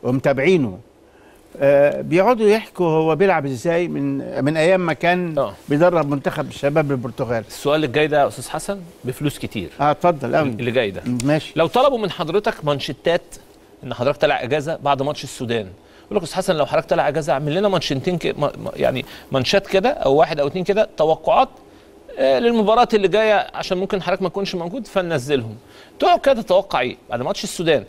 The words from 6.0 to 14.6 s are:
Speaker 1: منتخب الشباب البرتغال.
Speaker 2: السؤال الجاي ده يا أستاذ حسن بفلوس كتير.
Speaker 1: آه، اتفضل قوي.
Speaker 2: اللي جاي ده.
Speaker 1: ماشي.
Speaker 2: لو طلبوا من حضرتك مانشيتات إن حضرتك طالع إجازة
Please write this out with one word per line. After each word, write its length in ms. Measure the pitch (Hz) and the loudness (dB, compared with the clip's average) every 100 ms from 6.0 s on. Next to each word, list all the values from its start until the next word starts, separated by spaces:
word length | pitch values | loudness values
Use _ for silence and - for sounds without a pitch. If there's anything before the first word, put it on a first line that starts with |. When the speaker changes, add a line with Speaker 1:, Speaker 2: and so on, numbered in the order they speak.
| 143 | 0
Speaker 1:
منتخب 380 | 143 175 - 135 | -2 -4 -6 -8
الشباب 440 | - 143 151 147 | -4 0 0 0
البرتغال. 520 | 135 120 117 123 117 110 | -2 -4 -6 -4 -4 -6
Speaker 2:
السؤال 360 | - 143 156 | -6 0 0
الجاي 240 | 147 135 151 | 0 0 2
ده 140 | 147 | 4
يا 60 | 127 | 2
أستاذ 220 | 120 123 | 0 -10
حسن 300 | 156 - 196 175 - 123 | -10 -8 -10 -10 -12 -10
بفلوس 340 | - 147 - | -4 -4 -4
كتير. 300 | - 110 90 - | -8 -8 -10 -2
Speaker 1:
آه، 100 | 143 | 0
اتفضل 440 | 147 175 160 127 143 | 2 0 0 -2 0
قوي. 140 | 147 | 0
Speaker 2:
اللي 220 | 107 120 | -2 -2
جاي 200 | 120 107 | 0 -2
ده. 100 | 92 123 123 | -4 -4 -2
Speaker 1:
ماشي. 300 | 127 151 - - | 0 0 -2 -2
Speaker 2:
لو 120 | 165 | 0
طلبوا 300 | 240 285 254 | 4 2 2
من 140 | 202 | -4
حضرتك 540 | - 160 180 233 - 147 | -4 -2 0 -2 -4 -2
مانشيتات 560 | 143 - 143 - 175 - - - - - - | -2 -4 -4 -2 -2 -4 -20 -20 -20 -20 -18
إن 100 | 135 | -12
حضرتك 280 | 120 123 147 | -2 -2 2
طالع 220 | 151 139 | 0 0
إجازة 320 | 120 147 | -2 -2